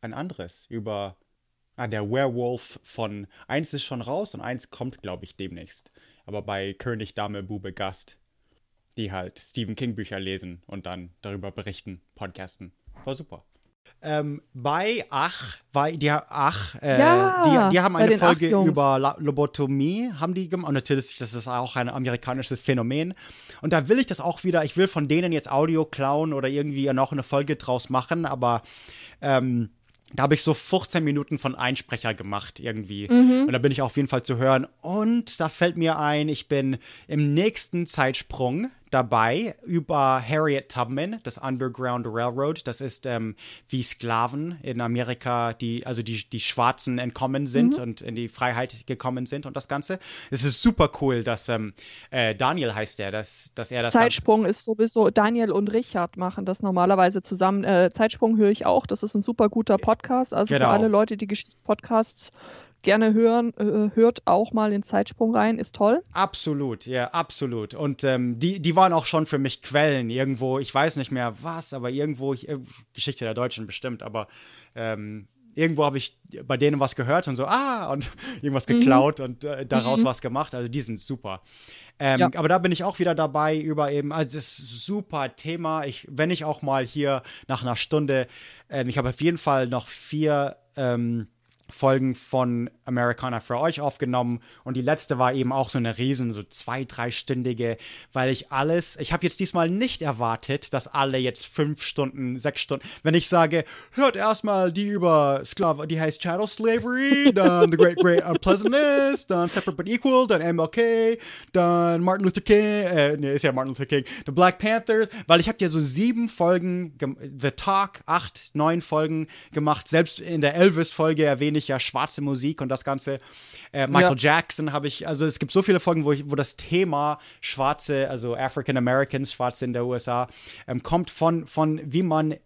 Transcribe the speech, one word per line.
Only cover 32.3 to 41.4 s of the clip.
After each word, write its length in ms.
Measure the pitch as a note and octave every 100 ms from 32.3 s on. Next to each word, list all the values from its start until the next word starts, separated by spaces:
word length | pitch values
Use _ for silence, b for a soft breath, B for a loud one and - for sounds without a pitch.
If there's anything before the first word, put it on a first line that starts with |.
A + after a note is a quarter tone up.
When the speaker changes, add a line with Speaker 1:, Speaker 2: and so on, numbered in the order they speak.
| G2+ - -
Speaker 1:
irgendwie. 480 | A#2 A2 G2 G2+ G2+
Speaker 2:
Mhm. 360 | A#3+ B3 B3+ C#4+
Speaker 1:
Und 60 |
da 60 | B2+
bin 140 | C3+
ich 80 | C3+
auf 140 | C3 -
jeden 120 | C#3
Fall 140 | C3
zu 120 | - B2
hören. 280 | C3 C3 C#3 _
Und 600 | D#3 F#3+ G#3+ A#3 A3+ -
da 80 | D#3+
fällt 280 | - F3 E3
mir 220 | D#3+ D#3
ein, 300 | D3 D3 D3+
ich 200 | D3+ -
bin 300 | C#3+ C3+ C3 B B B
im 260 | D3+ D3
nächsten 540 | D3 G#3 A3+ - F3 F3
Zeitsprung 840 | - C3+ C3 - - B2+ C#3 B3 - _
dabei 640 | C3+ B2 A#2 A2+ C#3 A3+ -
über 580 | - E3+ D3 D#3 C3+ C3
Harriet 480 | A2+ D#3 D#3 C#3 -
Tubman, 520 | - A#2 C3 F3 A3
das 160 | -
Underground 680 | -